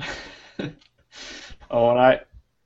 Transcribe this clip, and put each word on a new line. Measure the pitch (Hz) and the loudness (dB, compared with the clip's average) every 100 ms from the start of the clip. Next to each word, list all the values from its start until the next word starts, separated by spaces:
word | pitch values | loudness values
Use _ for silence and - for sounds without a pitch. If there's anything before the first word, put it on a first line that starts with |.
| - - - - - - - - _ _ _ - - - - - - | -14 -14 -16 -20 -20 -14 -14 -14 _ _ _ -20 -20 -18 -20 -20 -6
Ja, | 120 117 123 | 0 2 6
nej. | 127 - - - _ _ | 4 4 -2 -20 _ _